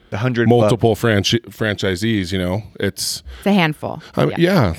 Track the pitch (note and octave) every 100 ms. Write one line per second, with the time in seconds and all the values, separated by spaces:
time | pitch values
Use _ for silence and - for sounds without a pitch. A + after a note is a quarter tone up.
0 | - G2+ B2+ A#2 A#2 A#2+ G#2+ G#2+ A#2 G#2
1 | A#2 G#2 - A#2 - - A2 F#2+ G2 F2+
2 | A2+ G#2+ F2 F#2+ F2+ G2 - - G2 -
3 | - - - - G3+ G3+ D#3+ - A#2+ -
4 | - - D3 G2+ E3+ G3 G2+